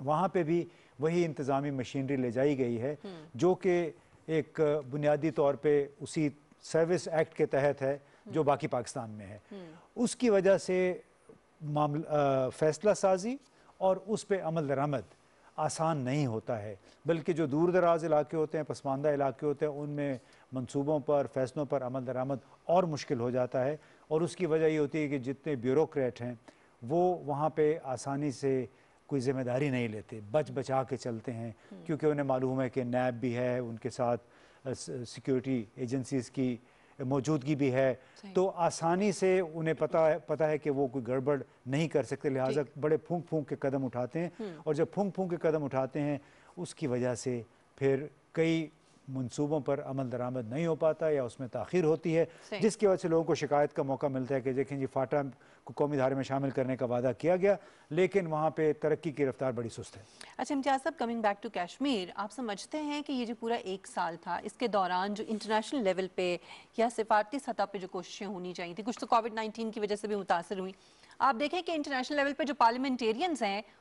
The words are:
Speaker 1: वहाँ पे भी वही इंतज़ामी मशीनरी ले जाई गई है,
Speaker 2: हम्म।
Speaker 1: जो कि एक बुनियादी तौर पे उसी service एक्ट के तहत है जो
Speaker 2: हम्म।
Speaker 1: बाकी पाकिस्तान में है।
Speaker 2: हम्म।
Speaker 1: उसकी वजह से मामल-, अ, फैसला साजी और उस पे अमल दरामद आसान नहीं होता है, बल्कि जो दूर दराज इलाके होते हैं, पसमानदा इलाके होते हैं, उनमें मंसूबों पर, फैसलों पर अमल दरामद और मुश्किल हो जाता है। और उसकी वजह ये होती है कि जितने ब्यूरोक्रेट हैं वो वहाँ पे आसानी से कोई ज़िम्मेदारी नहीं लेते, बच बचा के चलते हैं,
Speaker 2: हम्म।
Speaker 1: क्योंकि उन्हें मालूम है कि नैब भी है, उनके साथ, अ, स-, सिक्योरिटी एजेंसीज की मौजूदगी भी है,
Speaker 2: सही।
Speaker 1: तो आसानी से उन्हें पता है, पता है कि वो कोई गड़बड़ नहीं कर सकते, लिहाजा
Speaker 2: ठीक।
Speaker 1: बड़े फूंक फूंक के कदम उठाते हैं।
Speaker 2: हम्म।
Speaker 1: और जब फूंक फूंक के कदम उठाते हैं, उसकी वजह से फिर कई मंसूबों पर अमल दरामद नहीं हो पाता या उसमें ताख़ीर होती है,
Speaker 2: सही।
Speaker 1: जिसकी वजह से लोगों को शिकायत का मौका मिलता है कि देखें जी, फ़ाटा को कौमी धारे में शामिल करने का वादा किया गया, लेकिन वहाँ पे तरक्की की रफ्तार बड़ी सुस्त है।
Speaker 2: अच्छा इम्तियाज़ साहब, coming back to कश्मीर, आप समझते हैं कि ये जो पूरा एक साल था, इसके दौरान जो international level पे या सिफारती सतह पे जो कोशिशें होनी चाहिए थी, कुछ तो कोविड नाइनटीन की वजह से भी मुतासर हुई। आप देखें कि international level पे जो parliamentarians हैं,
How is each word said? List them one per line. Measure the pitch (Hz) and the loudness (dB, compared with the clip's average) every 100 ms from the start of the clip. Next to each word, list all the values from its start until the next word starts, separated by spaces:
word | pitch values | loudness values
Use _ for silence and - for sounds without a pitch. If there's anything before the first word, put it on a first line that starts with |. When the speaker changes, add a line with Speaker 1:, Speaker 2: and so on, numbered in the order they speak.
Speaker 1:
वहाँ | 135 156 190 | -2 0 2
पे | 185 | 0
भी | 156 170 - - - - | 2 0 -2 -10 -20 -4
वही | 151 175 | 0 2
इंतज़ामी | 170 147 139 135 143 | 0 -2 0 0 0
मशीनरी | 135 120 139 135 139 | -4 -4 -4 -2 0
ले | 123 | 0
जाई | 117 143 | 2 2
गई | 135 120 117 | 2 0 -2
है, | 127 151 | -4 -6
Speaker 2:
हम्म। | 202 170 151 113 | -10 -14 -14 2
Speaker 1:
जो | 170 | 2
कि | 180 190 175 165 - _ - - | 4 2 2 0 -6 _ -16 -2
एक | 160 - - 147 151 127 | -2 -2 0 2 2 -2
बुनियादी | 147 147 147 156 | 0 2 2 2
तौर | 151 143 139 | 2 2 2
पे | 151 147 143 - | 4 4 2 -6
उसी | 139 165 151 - _ _ | -6 0 0 -2 _ _
service | - 160 165 175 185 | -2 2 2 2 2
एक्ट | 160 160 | 0 0
के | - 151 | 0 2
तहत | 139 143 135 | 4 2 2
है | 135 139 - - - | 0 -2 -6 -20 -4
जो | 143 | 0
Speaker 2:
हम्म। | 143 | 2
Speaker 1:
बाकी | 135 156 | 2 0
पाकिस्तान | 127 117 135 113 | -2 -4 -8 -10
में | 107 95 | -12 -14
है। | 104 - | -16 -16
Speaker 2:
हम्म। | 202 170 160 - - | -16 -16 -18 -12 -2
Speaker 1:
उसकी | 233 - 247 | -2 2 4
वजह | 196 185 190 | 6 6 4
से | - 185 185 170 - _ - - _ _ | 4 2 2 0 -8 _ -20 -20 _ _
मामल-, | 151 147 147 147 | -4 0 0 0
अ, | 165 147 139 135 127 | 0 2 4 2 0
फैसला | - 156 147 208 | 2 2 4 2
साजी | 185 196 190 214 269 - _ - - | 4 4 2 0 -6 -10 _ -20 0
और | 190 190 190 | 2 2 0
उस | 214 | -4
पे | - 196 | 0 -2
अमल | 160 160 139 | 0 -2 0
दरामद | 135 147 135 98 - _ _ - - | 0 0 -2 -6 -16 _ _ -14 -4
आसान | 151 - 160 156 | -2 0 0 0
नहीं | 123 147 135 | 0 0 0
होता | 110 - 113 | -2 -4 -4
है, | 104 98 - - 143 | -6 -12 -18 -6 -2
बल्कि | 165 151 | 0 0
जो | 160 156 | 0 0
दूर | 147 175 | 2 4
दराज | 180 175 170 | 6 4 4
इलाके | 160 151 147 160 | 2 0 0 -2
होते | 151 160 | -2 -2
हैं, | |
पसमानदा | 147 123 139 135 151 | -4 -6 -4 0 2
इलाके | 143 135 131 151 | 2 0 0 -2
होते | 143 151 | 0 -2
हैं, | |
उनमें | 143 147 147 143 127 - - _ | -4 -6 -4 -4 -4 -10 -20 _
मंसूबों | 131 120 143 143 156 | -8 -4 -2 0 0
पर, | 143 143 131 | 2 0 0
फैसलों | 131 131 156 139 | -2 -2 -2 -2
पर | 139 | -2
अमल | 127 131 | -2 -4
दरामद | 127 127 131 131 - - - | -4 -4 -2 -4 -8 -10 2
और | 175 | 4
मुश्किल | 180 143 - 127 | 4 -2 -2 -2
हो | 120 | 0
जाता | 127 127 135 | 0 0 0
है। | 127 151 - - - | -2 -4 -10 -20 -4
और | 156 | 0
उसकी | 170 - 175 | 0 -2 0
वजह | 160 160 | 2 4
ये | 156 | 2
होती | 143 160 | 0 0
है | 151 | -2
कि | 143 | -2
जितने | 123 131 160 139 | -4 -6 -4 -2
ब्यूरोक्रेट | 123 135 160 147 127 - | 2 4 4 2 -2 -2
हैं | 120 117 - - _ _ | -8 -10 -16 -20 _ _
वो | 117 165 180 170 | -2 2 2 0
वहाँ | 143 139 156 156 | -4 -2 0 2
पे | 151 156 | 2 2
आसानी | 135 127 139 139 147 | -4 -6 -4 -2 -4
से | 120 139 131 120 - _ _ - | -2 0 0 -2 -10 _ _ -6
कोई | 143 | -2
ज़िम्मेदारी | 123 135 123 127 143 | 0 0 0 0 0
नहीं | 127 117 | 0 -2
लेते, | 107 - 110 104 | -4 -10 -14 -2
बच | 143 131 | -2 0
बचा | 131 127 135 | -4 -2 0
के | 131 131 | 0 -4
चलते | 127 113 131 | -4 -6 -6
हैं, | 113 113 107 - | -8 -8 -12 -18
Speaker 2:
हम्म। | 190 | -12
Speaker 1:
क्योंकि | 170 147 156 | -6 0 2
उन्हें | 147 139 | 2 2
मालूम | 131 131 131 | 0 0 0
है | 131 | 0
कि | 135 | -2
नैब | 120 123 127 | 0 0 0
भी | 117 123 | 0 -2
है, | 120 123 123 | 0 0 -2
उनके | 120 113 120 | -4 -6 -8
साथ, | - 120 120 | -2 0 0
अ, | - - - _ 135 | -4 -20 -20 _ -8
स-, | 127 - | -8 -8
सिक्योरिटी | 139 117 - 143 127 131 131 101 - | -10 -10 -8 0 0 0 -2 -4 -8
एजेंसीज | 123 135 120 135 117 | -4 -4 -2 -2 -2
की | - 127 120 - _ _ - | -2 -2 -2 -8 _ _ -10
मौजूदगी | 127 139 135 156 131 | -2 0 0 0 0
भी | 143 139 | 0 2
है, | 127 135 120 - - | 4 2 0 -8 -20
Speaker 2:
सही। | 196 | -4
Speaker 1:
तो | 190 190 | 0 0
आसानी | 175 165 - 165 180 208 | 2 0 2 0 2 2
से | 175 190 185 | 2 2 2
उन्हें | 170 165 160 156 | 2 -2 -2 0
पता | 156 170 160 | 2 4 4
है, | - | 2
पता | - 147 156 | 0 0 2
है | 151 | 2
कि | 151 | 0
वो | 135 135 | 0 0
कोई | 131 | -2
गड़बड़ | 113 131 127 143 - _ 123 | -2 0 2 0 -2 _ -4
नहीं | 143 165 | 0 2
कर | 151 | 0
सकते, | 117 139 151 | 0 -2 -2
लिहाजा | 131 131 139 | 0 0 0
Speaker 2:
ठीक। | 143 139 | -2 -2
Speaker 1:
बड़े | 151 156 | 0 0
फूंक | - 170 | 0 -4
फूंक | - 160 139 | -2 -4 -2
के | 139 | -2
कदम | 139 135 | -2 0
उठाते | 127 123 123 160 | -2 -2 -4 -4
हैं। | 180 - | -6 -6
Speaker 2:
हम्म। | 214 156 156 | -10 -6 -2
Speaker 1:
और | |
जब | 151 160 | 0 0
फूंक | 175 202 | 0 -2
फूंक | 180 185 | -2 -4
के | 165 | 0
कदम | 165 156 | 2 2
उठाते | 143 131 131 151 | 0 0 -2 -2
हैं, | 147 143 - - - - | -2 -2 -6 -20 -18 -12
उसकी | 175 - 151 | -12 -6 -2
वजह | 123 123 | 0 0
से | 120 131 120 110 _ _ - | -2 -2 -4 -6 _ _ 0
फिर | 135 135 147 - _ | 2 2 -2 -14 _
कई | 165 165 165 156 - _ _ - | 0 2 2 -2 -10 _ _ -10
मंसूबों | 131 123 - 147 151 | -6 -6 -2 -2 0
पर | 139 143 | 0 -2
अमल | 139 135 | -2 -6
दरामद | 131 123 123 127 110 | -4 -4 -4 -4 -4
नहीं | 135 165 | -2 -2
हो | |
पाता | 160 160 151 160 | 2 2 2 2
या | 147 | 2
उसमें | 123 - 127 | 0 -6 -8
ताख़ीर | 120 104 180 | -8 -2 2
होती | 156 160 175 | 4 4 2
है, | 160 160 - - | 2 2 -2 -12
Speaker 2:
सही। | 202 | 0
Speaker 1:
जिसकी | 208 - 202 | 2 4 4
वजह | 185 | 4
से | 175 | 4
लोगों | 165 | 2
को | 160 | 4
शिकायत | 156 143 147 147 | 2 2 4 4
का | - | 2
मौका | 139 131 143 | -2 0 0
मिलता | 131 123 | -2 0
है | 135 | 0
कि | 127 | 0
देखें | 131 135 139 | -2 -2 -4
जी, | 131 | -4
फ़ाटा | 135 127 147 139 120 - - | -2 0 0 -2 -8 -20 -20
को | - | -12
कौमी | 123 147 147 | -2 0 2
धारे | 131 | 2
में | 135 | 2
शामिल | 127 139 139 | 0 -2 0
करने | 123 127 123 | 0 0 0
का | 127 | 0
वादा | 123 127 | 0 0
किया | 117 156 180 | 0 2 4
गया, | 202 196 - - - | 4 2 -2 -20 -4
लेकिन | 156 185 196 170 | 0 2 2 0
वहाँ | 156 156 | 0 0
पे | 151 156 | 2 2
तरक्की | 147 151 151 170 | 2 0 0 -2
की | 139 | 0
रफ्तार | 139 - 131 | -2 0 -2
बड़ी | 120 117 | -2 -6
सुस्त | - 110 - | -8 -14 -16
है। | - - - - | -20 -20 -16 -8
Speaker 2:
अच्छा | 254 | -4
इम्तियाज़ | 285 277 269 | -2 0 0
साहब, | 330 - | -2 -4
coming | 233 233 | -4 0
back | 214 202 233 | 0 0 -4
to | 190 | -6
कश्मीर, | 175 - 277 226 175 - | -6 -4 -2 0 -2 -6
आप | 208 | -8
समझते | - 233 196 - 302 | -6 -6 -6 -8 -6
हैं | 294 294 | -4 -6
कि | 285 | -4
ये | 262 233 | -4 -4
जो | |
पूरा | 233 226 233 | -4 -4 -4
एक | 190 190 - | -4 -8 -8
साल | - 175 170 | -4 -4 -6
था, | 185 175 | -6 -6
इसके | 214 - 240 | -8 -6 -2
दौरान | 196 180 180 196 | 0 0 0 -2
जो | 208 | -4
international | - 214 202 220 220 294 | -6 -6 -2 -2 0 0
level | 190 180 185 - | 0 0 -2 -2
पे | 180 175 - - - - | -2 -2 -6 -20 -8 0
या | 226 | 0
सिफारती | 226 214 214 214 277 | 0 2 2 2 -4
सतह | 247 214 | -4 -4
पे | 196 202 | -4 -4
जो | 180 | -8
कोशिशें | 185 175 - 202 | -8 -10 -10 -8
होनी | 190 180 | -8 -8
चाहिए | 180 170 | -8 -8
थी, | 165 | -6
कुछ | 208 214 | -6 -6
तो | 240 | 2
कोविड | 233 226 | 2 2
नाइनटीन | 220 220 220 226 | -4 -6 -4 -6
की | 214 | -4
वजह | 208 208 | -2 -2
से | 208 | -2
भी | 208 | -4
मुतासर | 190 175 175 196 | 0 -2 -2 -6
हुई। | 185 190 - - - - | -6 -10 -20 -20 -20 0
आप | 262 | 0
देखें | 226 294 349 | 2 -2 -2
कि | 349 | -2
international | 320 294 262 254 294 | -4 -2 -4 -2 0
level | 277 | 0
पे | 277 | 0
जो | 285 | -2
parliamentarians | 285 233 247 269 254 220 226 359 302 | 2 4 4 -2 0 0 0 -2 -2
हैं, | 208 202 - _ | -2 -4 -8 _